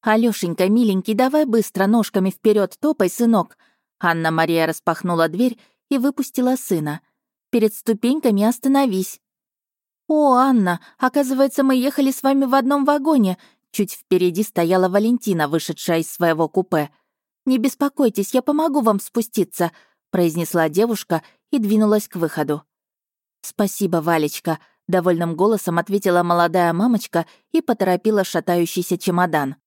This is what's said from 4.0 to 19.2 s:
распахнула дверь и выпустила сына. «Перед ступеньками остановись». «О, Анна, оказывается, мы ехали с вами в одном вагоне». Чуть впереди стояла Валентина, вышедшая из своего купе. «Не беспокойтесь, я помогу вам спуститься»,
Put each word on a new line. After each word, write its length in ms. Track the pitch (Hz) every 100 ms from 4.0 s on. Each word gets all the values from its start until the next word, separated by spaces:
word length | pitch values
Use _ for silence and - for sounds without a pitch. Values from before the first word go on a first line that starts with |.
| 175 165 165 160 165 165 160
распахнула 640 | 160 - 165 180 170 165
дверь 300 | 175 254 233 _ _ _
и 80 | 277
выпустила 580 | 269 277 262 - 247 262
сына. 460 | - 175 151 151 _ _ _ _ _
«Перед 240 | 233 214
ступеньками 680 | - - 220 247 302 254 202
остановись». 760 | 214 247 269 277 269 190 190 - _ _ _ _ _ _ _ _ -
«О, 280 | 311 294 247
Анна, 440 | 269 247 185 175 - _
оказывается, 680 | 254 285 262 262 277 -
мы 120 | 269 254
ехали 360 | 262 285 269
с 120 | 254
вами 220 | 269 277 269
в 100 | 269
одном 300 | 262 285 277
вагоне». 520 | 294 277 294 190 185 _ _ _
Чуть 220 | - 196
впереди 500 | - _ 185 180 170
стояла 460 | 214 - 170 185 185
Валентина, 580 | 196 220 247 - 170 147
вышедшая 520 | 160 - 151 - 165
из 120 | 160
своего 360 | - 170 160 160
купе. 400 | - 180 160 147 _ _ _ _ _ -
«Не 120 | 254
беспокойтесь, 760 | 254 - 285 - 254 208 202
я 80 | 254
помогу 400 | 254 294 320 285
вам 180 | 226 202
спуститься», 720 | - 240